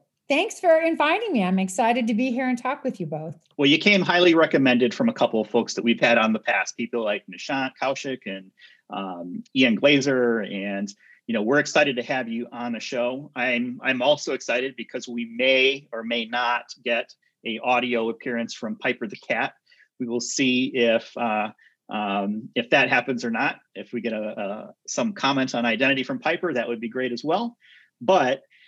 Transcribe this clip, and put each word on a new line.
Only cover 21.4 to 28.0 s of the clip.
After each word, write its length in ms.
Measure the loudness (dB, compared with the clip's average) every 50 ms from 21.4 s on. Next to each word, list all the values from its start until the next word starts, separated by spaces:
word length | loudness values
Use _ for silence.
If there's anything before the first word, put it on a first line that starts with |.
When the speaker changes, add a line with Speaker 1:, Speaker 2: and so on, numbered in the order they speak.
| -2 -4 -6 _ _ _ _ _ _ -10
Speaker 2:
um, 600 | -6 -4 -4 -2 -2 -2 -2 -2 -4 -4 -6 -6 -4
if 140 | -4 0 2
that 180 | 4 4 4 4
happens 380 | 2 2 2 0 -2 -4 -2
or 60 | -4
not. 260 | -2 -2 -2 -2 -4 -6 _ _ -14
If 160 | -14 -12 -8
we 80 | -8 -6
get 140 | -4 -4 -4
a, 260 | -4 -6 -6 -6 -6
a, 340 | -6 -6 -6 -8 -10 -14 -18 _ _ -8
some 240 | -4 -2 -2 -2
comments 440 | -2 -2 0 0 2 0 0 -2 -2
on 100 | -2 0
identity 380 | 0 0 2 2 2 2 0 -2
from 160 | -4 -6 -4
Piper, 340 | -2 -2 -2 -2 -2 -2 -2
that 160 | -2 -2 -2
would 100 | -4 -6
be 100 | -6 -6
great 220 | -4 -4 -4 -4
as 120 | -4 -4 -4
well. 340 | -2 -2 -2 -2 -4 -8 _ _ _ -20 -20 _ _ _
But 440 | -6